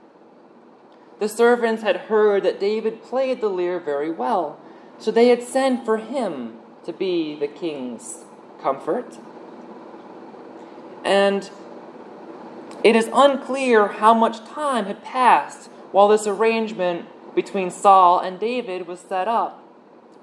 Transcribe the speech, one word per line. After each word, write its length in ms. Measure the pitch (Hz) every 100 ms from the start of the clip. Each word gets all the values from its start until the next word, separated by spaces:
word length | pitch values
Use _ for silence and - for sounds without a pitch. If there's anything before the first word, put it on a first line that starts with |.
| - _ - _ - - - _ - - - -
The 100 | 208
servants 540 | 214 233 240 233 220
had 140 | 214 180
heard 460 | - 214 214 196
that 160 | 180 175
David 420 | 196 220 220 220
played 380 | - 247 262 247
the 80 | 214
lyre 320 | 185 175 180
very 300 | 151 143 151
well, 480 | 165 254 208 151 147 - - - -
so 120 | -
they 180 | 226 247
had 140 | 240
sent 420 | 240 262 262 247
for 140 | 226 220
him 560 | 220 294 214 143 117 113 - -
to 80 | -
be 440 | 160 190 175 156 151
the 120 | 147
king's 760 | - 170 143 127 113 - - - - - -
comfort. 580 | 147 135 - 214 - - - - - - - - - - - - - - - - - - - -
And 460 | - 196 196 196 - - - - - - - - - - - - - -
it 140 | - 226
is 140 | 220
unclear 760 | 233 277 269 - 269 262 220 202
how 260 | - 214
much 300 | 226 226 226
time 420 | - - 294 254 202
had 180 | 202
passed 640 | - 262 247 165 147 - - - -
while 160 | 190 202
this 180 | 214 214
arrangement 800 | 196 226 226 220 175 180 175 - - -
between 360 | - 175 202 180
Saul 480 | 175 202 190 180 180
and 220 | 185 180
David 460 | 214 247 185 185 175
was 140 | 175
set 280 | - 185 185
up, 340 | 226 170 - - - _ - - -